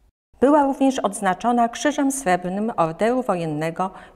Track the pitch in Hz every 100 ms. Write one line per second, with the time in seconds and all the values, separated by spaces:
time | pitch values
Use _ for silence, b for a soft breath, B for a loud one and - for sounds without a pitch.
0 | _ _ _ - 254 302 277 269 269 262
1 | 202 196 196 185 233 240 233 - 302 285
2 | 277 269 185 180 180 190 220 - 165 160
3 | 214 254 240 180 160 151 160 165 190 B
4 | B